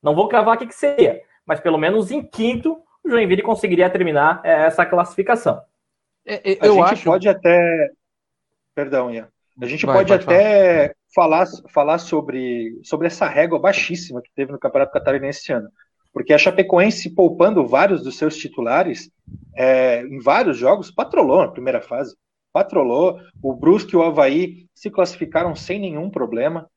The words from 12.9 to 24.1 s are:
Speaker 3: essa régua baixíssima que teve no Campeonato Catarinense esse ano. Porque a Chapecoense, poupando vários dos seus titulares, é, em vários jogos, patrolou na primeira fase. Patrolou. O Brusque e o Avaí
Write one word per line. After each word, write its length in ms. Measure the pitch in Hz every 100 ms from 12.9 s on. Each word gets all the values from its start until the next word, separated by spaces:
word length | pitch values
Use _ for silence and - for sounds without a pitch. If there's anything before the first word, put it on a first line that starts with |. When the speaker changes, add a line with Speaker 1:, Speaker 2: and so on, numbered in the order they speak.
| 151 165
Speaker 3:
essa 200 | - 165
régua 320 | - 165 160
baixíssima 640 | - 196 - 175 175 123
que 80 | 123
teve 180 | - 139
no 60 | 139
Campeonato 340 | 135 135 139
Catarinense 480 | 147 143 139 135 143
esse 120 | -
ano. 160 | 127 104 _ _ _ _
Porque 200 | - -
a 60 | 147
Chapecoense, 760 | 190 180 190 175 202 220 -
poupando 520 | - 175 - 180 214 127
vários 360 | 131 196 175
dos 140 | 127 127
seus 200 | 156 151
titulares, 720 | - - 117 139 185 117 - _ - - - -
é, 460 | 131 131 127 120
em 180 | 127 135
vários 360 | 123 180 233 123
jogos, 340 | 123 202 185
patrolou 520 | - 262 349 143 156
na 60 | 147
primeira 320 | - 127 120
fase. 360 | - 123 131 - _ _ _
Patrolou. 680 | 170 196 175 131 127 180 180 - -
O 100 | 135
Brusque 420 | 123 147 202 -
e 20 | 175
o 60 |
Avaí 640 | 165